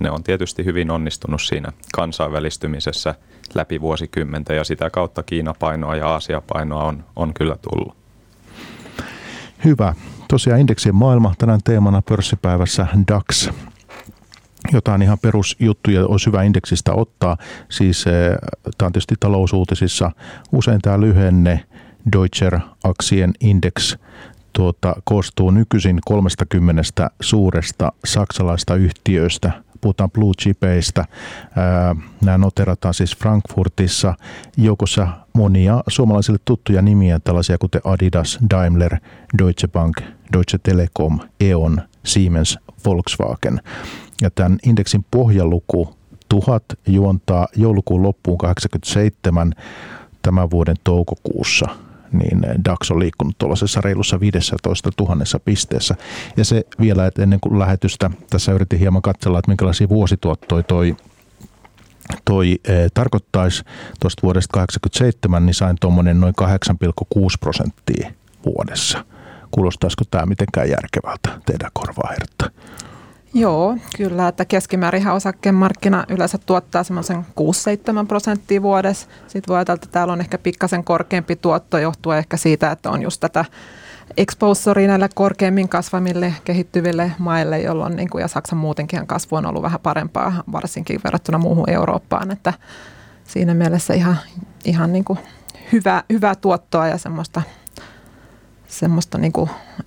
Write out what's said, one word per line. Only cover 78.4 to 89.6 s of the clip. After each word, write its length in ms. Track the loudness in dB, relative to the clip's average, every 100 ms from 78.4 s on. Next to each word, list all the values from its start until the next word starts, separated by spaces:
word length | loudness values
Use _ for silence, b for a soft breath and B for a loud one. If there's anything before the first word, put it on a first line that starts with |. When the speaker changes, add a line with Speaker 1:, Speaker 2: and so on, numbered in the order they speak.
| -2 0
Speaker 3:
vuodessa. 460 | 2 0 0 -4 -10 B -14
Sit 200 | -10 -2
voi 100 | -2
ajatella, 180 | 0 -4
että 120 | -4
täällä 220 | -2 -2
on 60 | -2
ehkä 180 | -6 -6
pikkasen 460 | -4 -2 -2 -2
korkeampi 520 | 0 -2 -2 -4 -4 -2
tuotto 420 | 0 0 0 -2
johtuen 400 | -2 -4 -2 -2
ehkä 180 | -2 -2
siitä, 340 | 0 2 0
että 200 | -2 -6
on 100 | -6
just 200 | -6 -4
tätä 240 | -4 -2 -4 B B B B B B -2
exposurea 680 | -2 0 0 2 2 2 4
näille 220 | 2 0 0
korkeammin 540 | 0 0 0 0 0
kasvamille 640 | -2 -4 -2 -2 -2 -4 -4 -4
kehittyville 680 | -2 -2 -2 -2 0 -2 -2
maille, 400 | -2 0 0 -2
jolloin 360 | -2 -4 -4 -4
niinku, 220 | -6 -6
ja 100 | -6
Saksan 300 | -6 -6 -4
muutenkin 500 | -4 -4 -6 -8 -6
kasvu 280 | -8 -4 -4
on 100 | -4
ollut 180 | -4